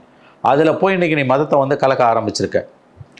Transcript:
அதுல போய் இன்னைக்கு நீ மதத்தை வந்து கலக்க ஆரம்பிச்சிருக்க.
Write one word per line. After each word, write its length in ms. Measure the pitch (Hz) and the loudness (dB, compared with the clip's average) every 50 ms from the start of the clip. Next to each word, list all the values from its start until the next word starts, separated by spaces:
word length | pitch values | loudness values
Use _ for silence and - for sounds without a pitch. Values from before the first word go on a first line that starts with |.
| - _ _ _ _ - _ _ - | -18 _ _ _ _ -20 _ _ 0
அதுல 320 | 113 131 143 160 160 147 | 0 2 2 2 2 0
போய் 180 | - 185 196 196 | 0 0 0 0
இன்னைக்கு 240 | 185 175 165 156 | 0 0 0 0
நீ 60 | 151 139 | 0 0
மதத்தை 360 | 127 127 139 156 147 - 143 | 0 0 0 0 0 0 0
வந்து 180 | 135 135 143 | 0 0 0
கலக்க 280 | 135 - 135 135 127 127 | 0 0 0 2 2 2
ஆரம்பிச்சிருக்க. 580 | 117 113 98 - 104 95 - 101 92 - 101 - - - _ _ _ _ - - - _ - | 2 2 0 -2 -4 -4 -4 -4 -4 -4 -4 -6 -6 -14 _ _ _ _ -20 -20 -20 _ -20